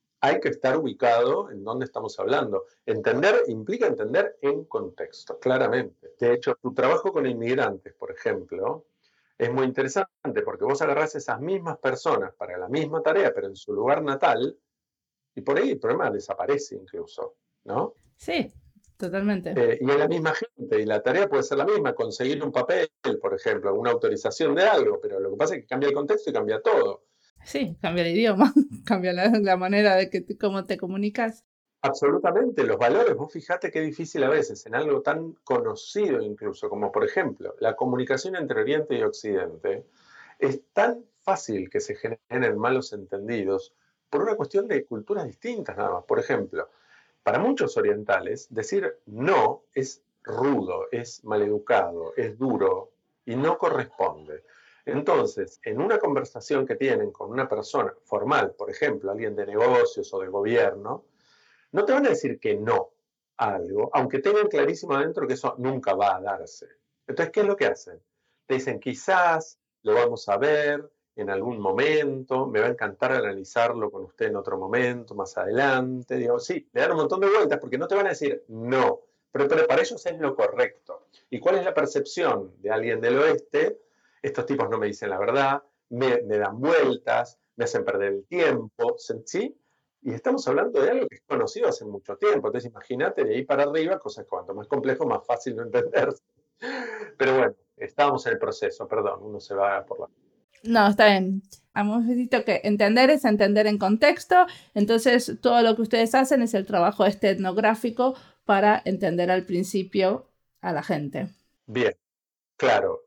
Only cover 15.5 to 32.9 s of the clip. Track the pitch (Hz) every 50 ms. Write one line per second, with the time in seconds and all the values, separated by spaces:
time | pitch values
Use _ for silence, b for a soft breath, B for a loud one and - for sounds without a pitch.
15.5 | 139 165 247 277 - - - 110 131 175 170 113 101 101 - - 98 - - 135
16.5 | 143 139 - - - 98 92 - - 87 85 - - - - - - _ _ _
17.5 | _ _ - - 101 123 - - - _ _ _ _ _ - - 349 320 - -
18.5 | - - - _ _ _ _ _ _ - 190 175 180 196 202 208 202 185 175 170
19.5 | - 131 120 117 - - 131 131 143 147 156 151 170 165 156 160 156 - 220 -
20.5 | _ - - - 110 107 107 107 107 104 - 123 - 185 202 - 143 139 - -
21.5 | 143 139 139 196 214 196 147 127 - - 113 107 101 - 127 131 156 143 151 139
22.5 | - 127 120 - 180 185 165 - _ _ - 131 110 - - 98 98 - - 117
23.5 | 107 - - 101 98 107 117 123 117 - - 107 - - - 113 - - 160 147
24.5 | 143 170 190 220 202 156 120 107 101 - - 104 98 95 98 98 98 - 151 180
25.5 | 185 131 - - 127 131 143 143 143 147 143 143 214 214 - - 123 113 101 104
26.5 | 110 - - - - - - - - - _ _ _ _ _ _ _ - - -
27.5 | - 285 262 165 165 - - 165 170 175 170 170 170 208 233 220 196 190 247 -
28.5 | - 294 - - - - - - 220 185 180 185 175 180 190 214 233 214 202 196
29.5 | 185 180 185 185 202 202 214 208 190 185 190 190 - 185 175 - 202 - - 202
30.5 | 196 196 190 - 196 180 - 180 190 196 208 208 208 254 233 226 220 - _ _
31.5 | _ _ _ _ _ _ - - 120 - 147 143 143 - - 175 175 208 262 254
32.5 | - 151 123 110 104 - 120 120